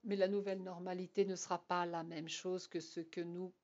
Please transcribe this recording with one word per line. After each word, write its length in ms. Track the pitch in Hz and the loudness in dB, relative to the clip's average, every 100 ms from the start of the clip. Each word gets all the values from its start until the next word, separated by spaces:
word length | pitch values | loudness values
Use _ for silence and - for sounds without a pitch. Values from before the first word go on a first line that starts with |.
mais 120 | 226 196 | 0 4
la 120 | 190 | 4
nouvelle 360 | 202 196 190 | 4 0 -2
normalité 600 | 185 175 180 180 185 - 196 | -4 -6 -4 -4 -2 2 2
ne 100 | 185 | 2
sera 240 | - 180 | 0 -2
pas 260 | - 180 175 | 2 2 2
la 180 | 170 | 0
même 260 | 165 165 160 | -2 -4 -4
chose 380 | - 185 185 180 | -4 0 -2 -2
que 120 | 170 | -4
ce 220 | 160 - | -4 -6
que 200 | 160 - | -6 -4
nous 320 | 170 175 185 - | -4 -4 -6 -8